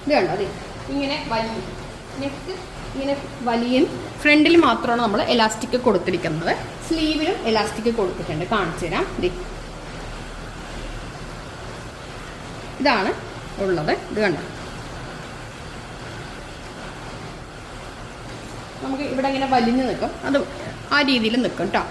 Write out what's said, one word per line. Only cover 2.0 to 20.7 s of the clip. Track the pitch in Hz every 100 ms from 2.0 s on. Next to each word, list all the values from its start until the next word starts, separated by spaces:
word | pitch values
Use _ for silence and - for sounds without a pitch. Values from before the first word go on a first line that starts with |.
| - -
നെക്ക് | 277 269 - 381 - - -
ഇങ്ങനെ | 269 277 277 - - 240
വലിയും, | 233 240 254 359 - - -
ഫ്രണ്ടിൽ | 294 302 302 339
മാത്രമാണ് | 294 226 - 233
നമ്മൾ | 233 214 -
എലാസ്റ്റിക് | 247 220 220 - 247 240
കൊടുത്തിരിക്കുന്നത്. | 190 190 175 165 156 175 440 - - -
സ്ലീവിലും | 320 311 311 311 427 233
എലാസ്റ്റിക് | 220 208 - 226 226
കൊടുത്തിട്ടുണ്ട്, | 185 - 165 156 156
കാണിച്ചു | 220 170 - 170
തരാം. | 202 381 -
ദേ, | 180 - - - - - - - - - - - - - - - - - - - - - - - - - - - - - - - - - - -
ഇതാണ് | 277 226 190 - - - - -
ഉള്ളത്. | 196 170 160 330 -
ഇത് | 202
കണ്ടോ, | 202 156 - - - - - - - - - - - - - - - - - - - - - - - - - - - - - - - - - - - - - - - - - - - -
നമുക്ക് | 269 269 285
ഇവിടെ | 262 269
ഇങ്ങനെ | 269 269
വലിഞ്ഞു | 254 233 254 254
നിൽക്കും, | 170 208 - 277
അത് | 277 - - -